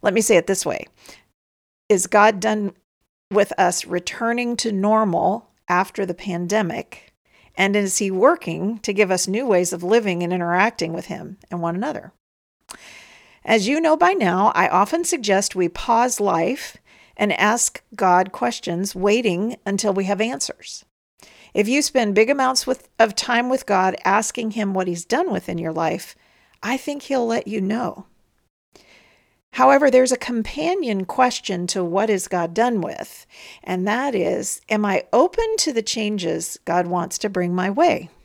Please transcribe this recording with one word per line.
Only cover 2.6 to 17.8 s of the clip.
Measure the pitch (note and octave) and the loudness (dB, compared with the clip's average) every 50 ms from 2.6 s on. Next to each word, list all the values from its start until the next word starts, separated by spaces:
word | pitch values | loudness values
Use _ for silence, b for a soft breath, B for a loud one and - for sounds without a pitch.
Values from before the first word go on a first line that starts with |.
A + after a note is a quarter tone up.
| G#3 G3 - _ _ _ _ _ _ _ _ _ _ _ | -4 -6 -8 _ _ _ _ _ _ _ _ _ _ _
with | F#3+ G#3 G3+ - - | 2 2 2 2 2
us | - F#3 F3 F3 - - | 2 2 2 2 -2 -6
returning | - F3 F3+ F3 - - - A3+ A#3 A#3 A#3+ B3 A#3+ A#3+ | -4 -6 -6 -6 -6 -8 -4 -4 -2 -2 -2 -4 -4 -4
to | A#3 - A3+ G#3 | -4 -4 -2 -2
normal | F#3+ G3 G#3 G#3+ A3 A3 G3 E3+ E3 - F3+ G3+ A#3 - _ _ _ _ - | 0 2 2 2 2 2 2 0 0 0 0 0 -2 -6 _ _ _ _ -2
after | F3+ F3+ F#3+ F#3 _ - G3 | 0 0 0 -2 _ -6 -4
the | F3+ F3 | -4 -6
pandemic? | - - G3+ F3+ E3+ F3+ E3+ G3+ A3 G#3 E3 - - - _ - - _ _ _ _ b b b b b b b | -8 -6 -6 -6 -4 -4 0 0 0 0 -2 -4 -8 -10 _ -18 -20 _ _ _ _ b b b b b b b
And | - F#3+ G3 G3+ | -2 0 2 2
is | G#3 G3+ F#3+ - - | 0 0 0 -2 -2
he | G#3+ G3 | -2 -2
working | F#3+ F#3 G#3 C#4 F4 E4+ - - D#3+ D#3+ F3 G3+ A#3 G#3+ | 0 4 4 4 4 2 -2 -8 -6 -4 -4 -6 -6 -6
to | - - | -6 -6
give | G3+ G3 G#3+ F#3 | 0 0 2 2
us | F#3+ F3 - | 2 -2 0
new | - F#3+ A3 C4+ | -2 -2 -4 0
ways | B3 G3+ F3 F3+ F3 | 2 2 2 2 0
of | - E3+ F3 | -4 -6 0
living | F3 G#3+ A#3 G#3+ G3+ F3+ E3+ | 2 2 2 4 2 -2 -2
and | F3 E3+ F#3 | -2 -2 -2
interacting | F3+ F3 E3+ F3 F3+ G3 A#3 A3+ - E3+ E3 | -2 -2 0 2 2 2 2 0 -4 -6 -6
with | E3 F3+ F3+ | -6 -8 -8
him | - - - E3 - F#3 _ - _ | -8 -10 -10 -10 -14 -16 _ -14 _
and | - F3 | -8 -4
one | E3 E3+ E3+ | -4 -4 -4
another? | F#3 A3+ D4+ D4+ G#3+ - - _ _ _ _ _ _ _ _ _ _ _ - B B B B B B B B B B B B B B B | -4 -4 -6 -6 -8 -12 -14 _ _ _ _ _ _ _ _ _ _ _ -20 B B B B B B B B B B B B B B B
As | - A3 A3+ F#3+ G#3+ | 0 2 2 2 2
you | C#4+ D#4+ | 0 2
know | E4 D#4 D#4 | 4 2 4
by | D#4 F4 F4+ | 4 4 2
now, | G4 F#4+ A#3 F3+ F3+ F#3 G3+ A3 - | 4 2 2 2 2 4 2 2 4
I | - F#3 | 2 2
often | - - F#3 G3+ G#3 - E4 F4 | 2 4 2 2 2 0 -2 -2
suggest | - F4+ D4 A3 G#3 G3 F#3+ G3+ - - | -2 -4 -4 0 2 2 2 2 0 -2
we | F#3 F3+ E3+ | -2 -2 -2
pause | E3+ - - - A#3 A3+ A#3+ B3+ B3 - | -2 -6 -2 0 2 2 2 0 0 -2
life | G#3 G3 F3+ E3 E3 G#3+ C4 C#4+ - - - - b b b b b b b | 0 0 0 0 0 0 -2 -4 -8 -14 -16 -20 b b b b b b b
and | - G#3 G#3 | -4 -2 -2
ask | F3+ - F#3 G#3 A3 A#3+ - - _ - | 2 2 2 2 2 2 0 -4 _ -8